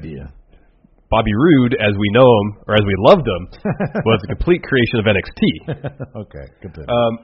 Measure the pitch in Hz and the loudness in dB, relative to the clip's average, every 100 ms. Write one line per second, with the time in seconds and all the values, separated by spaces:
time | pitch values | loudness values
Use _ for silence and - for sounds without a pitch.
0 | 82 69 71 - _ _ _ _ _ _ | -12 -14 -16 -20 _ _ _ _ _ _
1 | _ 110 110 104 165 139 120 123 104 101 | _ -2 0 2 4 4 4 0 -2 0
2 | 104 110 131 110 104 - - 107 101 95 | 0 4 6 4 0 -6 -2 0 0 2
3 | 120 190 113 87 90 - 214 - 190 208 | 4 4 2 -6 -10 -10 -8 -6 -6 -4
4 | 110 110 - 101 - 180 - 135 117 120 | 0 0 -2 -4 0 0 0 -2 0 0
5 | 104 98 - - 202 156 - - 139 - | 0 0 -4 -2 -2 -2 -8 -12 -12 -14
6 | - 113 101 71 69 _ 95 80 76 120 | -16 -14 -16 -16 -20 _ -18 -14 -4 -2
7 | 117 113 | -2 -4